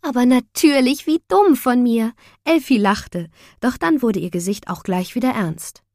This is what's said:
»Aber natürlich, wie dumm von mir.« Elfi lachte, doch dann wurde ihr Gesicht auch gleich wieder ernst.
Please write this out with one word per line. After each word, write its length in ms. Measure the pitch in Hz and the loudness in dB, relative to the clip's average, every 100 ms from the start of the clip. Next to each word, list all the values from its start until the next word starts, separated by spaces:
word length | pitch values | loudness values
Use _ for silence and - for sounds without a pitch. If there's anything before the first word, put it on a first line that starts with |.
»Aber 240 | 320 247 247 | -4 0 2
natürlich, 800 | 254 - - 311 277 254 277 - | 2 0 0 2 4 0 -2 -2
wie 160 | 320 _ | -4 _
dumm 280 | 381 403 269 | 2 4 2
von 280 | 254 247 | 2 0
mir.« 300 | 247 233 226 - _ _ | 0 0 -2 -8 _ _
Elfi 340 | - 320 - 254 | 0 0 2 2
lachte, 520 | 202 202 - 180 165 _ - _ | 2 0 -4 -10 -10 _ -20 _
doch 180 | 247 - | -6 -2
dann 240 | 330 302 | -2 0
wurde 180 | 240 196 | 0 -2
ihr 120 | 170 | -4
Gesicht 380 | 175 175 208 - | -6 -4 -6 -8
auch 140 | 180 | -10
gleich 320 | - 185 180 247 | -4 -4 -4 -4
wieder 140 | 254 | -2
ernst. 540 | 226 180 160 - - _ | -2 -4 -6 -14 -20 _